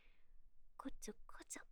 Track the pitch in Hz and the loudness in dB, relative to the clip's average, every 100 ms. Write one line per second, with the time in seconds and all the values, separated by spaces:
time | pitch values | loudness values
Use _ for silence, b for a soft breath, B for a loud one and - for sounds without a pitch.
0 | - - - - - - - - 269 - | -12 -10 -6 -6 -6 -4 -6 0 4 6
1 | - - - - - - - | 4 2 0 0 0 0 -2